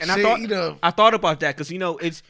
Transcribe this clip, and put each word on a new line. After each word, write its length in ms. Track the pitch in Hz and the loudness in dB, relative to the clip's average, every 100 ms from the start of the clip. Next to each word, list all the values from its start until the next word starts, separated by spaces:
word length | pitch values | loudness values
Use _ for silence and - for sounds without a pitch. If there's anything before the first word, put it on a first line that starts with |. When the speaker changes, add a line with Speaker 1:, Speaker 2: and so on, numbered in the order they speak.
Speaker 1:
and 80 | 165 | -2
Speaker 2:
Shit, 20 | |
Speaker 1:
I 120 | 196 | 0
thought, 180 | 214 226 | 2 0
Speaker 2:
you 80 | 226 | -2
know. 300 | 196 165 147 | -4 -4 -2
Speaker 1:
I 80 | 170 | -2
thought 220 | 190 220 | 4 4
about 280 | 220 175 156 | 6 0 0
that 140 | 151 | -2
'cause, 160 | 135 139 | -4 -8
you 80 | 180 | -4
know, 200 | 180 165 | -4 -2
it's 240 | 170 160 | -6 -6